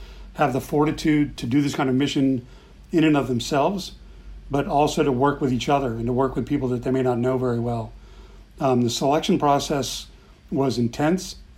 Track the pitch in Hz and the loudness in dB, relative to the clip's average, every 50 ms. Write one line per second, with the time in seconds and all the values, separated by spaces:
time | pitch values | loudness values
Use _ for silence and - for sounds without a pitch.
0 | - - - - - - - - 151 139 123 135 - - - 147 151 151 143 - | -18 -18 -18 -18 -20 -12 -4 0 0 0 0 -2 -4 -2 0 2 2 2 0 0
1 | - 156 151 151 147 127 - - - 120 117 147 143 143 - - 143 131 127 127 | 0 2 2 2 2 0 -2 -6 -4 0 2 2 2 2 0 0 0 2 2 2
2 | 143 139 - 151 135 135 135 123 120 - - - - - - - - - - 170 | 2 0 2 2 2 2 2 0 -4 -8 -16 -20 -20 -20 -20 -20 -10 -2 0 2
3 | 156 156 151 143 127 117 127 117 - - 156 139 139 165 202 190 - - - - | 4 4 4 2 2 0 -2 -2 -2 0 0 2 2 2 0 -2 -6 -10 -14 -18
4 | - - - - - - - - - - - 139 139 - - 139 147 147 - - | -20 -20 -20 -20 -18 -18 -18 -18 -8 -4 -2 -2 -2 0 2 2 2 2 2 2
5 | 151 143 131 120 135 143 143 147 156 131 127 120 - - 147 139 139 127 113 117 | 0 2 2 2 2 2 2 0 0 0 0 0 0 0 0 2 0 -2 -4 -4
6 | 117 120 123 120 135 131 131 139 117 - 147 143 131 123 123 120 120 131 127 131 | -4 -2 0 0 0 0 -2 -4 -4 -2 -2 -2 -2 -2 -2 -2 -2 -2 0 0
7 | 127 127 120 117 120 131 131 127 127 127 120 117 117 120 120 117 110 113 - - | 0 0 0 0 0 0 0 0 0 -2 -2 -2 -2 -2 -4 -4 -6 -8 -12 -18
8 | - - - - - - - - - - - - 143 135 127 123 123 117 113 - | -20 -20 -20 -20 -20 -20 -20 -20 -20 -20 -8 -4 0 2 2 2 2 2 0 0
9 | 156 135 143 160 156 - 190 156 - 147 139 139 127 - 160 139 123 - - - | 0 2 2 2 2 2 0 2 4 4 2 2 2 0 -2 -2 -2 -4 -6 -10
10 | - - - - - - - - - - - 135 135 135 - 120 120 117 - - | -12 -16 -20 -20 -20 -20 -20 -20 -12 -6 -2 0 0 0 0 0 0 -2 0 0
11 | 147 156 180 185 - - - - - - - | 0 2 0 0 -2 -6 -14 -16 -20 -20 -10